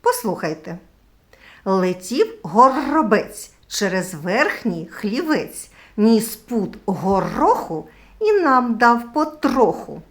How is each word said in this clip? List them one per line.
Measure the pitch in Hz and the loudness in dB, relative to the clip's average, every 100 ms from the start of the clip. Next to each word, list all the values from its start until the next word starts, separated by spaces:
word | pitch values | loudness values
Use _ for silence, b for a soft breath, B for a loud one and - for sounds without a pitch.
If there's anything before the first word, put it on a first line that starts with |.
Послухайте. | 466 494 214 170 165 156 - 175 _ _ _ _ _ b b b | 0 0 -4 -4 -6 -6 -10 -16 _ _ _ _ _ b b b
Летів | - 190 185 180 - 254 440 - | -2 0 0 -2 -6 -2 -2 -2
горобець | 160 190 262 262 285 302 214 202 - - - _ _ | -2 6 6 6 0 0 2 2 0 -12 -18 _ _
через | - 202 185 185 | -4 -2 -2 -4
верхній | 156 165 214 311 - 233 165 165 | -8 -4 0 0 -2 -4 -6 -8
хлівець, | - 214 233 320 277 - - - b b - | -8 -6 -4 -2 -2 -4 -12 -18 b b 0
ніс | 214 226 220 - | 4 4 2 -10
пуд | - 233 185 - - | -6 -4 -4 -6 -6
гороху | 170 175 196 170 170 320 480 - 160 - b b b | -4 0 0 0 0 2 2 -2 -10 -10 b b b
і | 427 | 2
нам | 415 320 262 247 | 2 4 2 2
дав | 220 240 233 - | 2 4 2 0
потроху. | 302 302 - 277 269 208 - - 147 - | -4 -4 -2 -2 2 2 2 -10 -16 -18